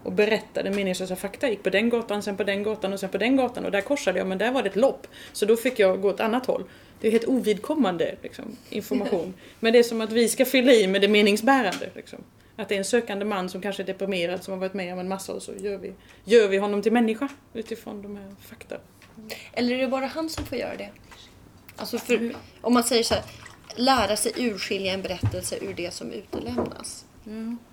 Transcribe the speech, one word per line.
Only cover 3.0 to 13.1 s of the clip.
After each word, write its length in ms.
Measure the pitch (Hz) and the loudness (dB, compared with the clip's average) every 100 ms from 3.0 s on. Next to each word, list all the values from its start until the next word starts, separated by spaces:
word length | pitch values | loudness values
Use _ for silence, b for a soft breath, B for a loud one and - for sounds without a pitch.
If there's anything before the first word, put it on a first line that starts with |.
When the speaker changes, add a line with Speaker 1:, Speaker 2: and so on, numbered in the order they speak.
| 190 | -4
Speaker 1:
på 80 | 190 | -2
den 180 | 220 262 | 2 2
gatan. 300 | 247 247 - | 2 -2 -2
Och 60 | |
där 100 | 202 | -2
korsade 360 | 196 285 - 185 | 0 -2 0 0
jag, 80 | 190 | -2
men 100 | 185 | 0
där 140 | 214 | 0
var 120 | 262 | 0
det 60 | 202 | 0
ett 60 | 185 | 2
lopp. 320 | 254 - - B B | 2 2 -10 B B
Så 120 | - 208 | -4 2
då 120 | 226 | 2
fick 220 | 254 254 | 2 4
jag 220 | 190 190 | 4 4
gå 80 | 196 | 2
åt 100 | 185 | 2
annat 260 | 220 233 254 | 0 0 0
håll. 180 | - 190 B B B | -4 -4 B B B
Det 60 | 220 | 2
är 40 | |
helt 140 | 220 - | 2 2
ovidkommande, 880 | 262 208 202 - 311 214 175 165 - | 2 2 0 0 2 2 2 -2 -4
liksom, 220 | - - - - - | -12 -12 -14 -14 -8
information. 640 | 220 202 - 202 185 175 185 - | -8 -2 -2 0 -2 -2 -10 -18
Speaker 2:
<laughs> 120 | - | -2
Speaker 1:
Men 140 | 226 | 6
det 60 | 240 | 6
är 40 | |
som 180 | 240 226 | 6 2
att 100 | 214 | 0
vi 180 | 220 233 | 2 2
ska 160 | - 254 | 4 4
fylla 260 | 262 247 | 6 8
i 160 | 240 190 | 8 8
med 140 | 196 | 4
det 60 | 202 | 6
meningsbärande, 840 | 214 208 208 226 269 214 175 - - | 6 6 4 4 4 2 -4 -8 -12
liksom. 240 | - - - _ b b | -16 -18 -20 _ b b
Att 140 | 208 | -4
det 60 | 202 | -2
är 40 | |
en 60 | 196 | 2
sökande 400 | 240 233 | 0 0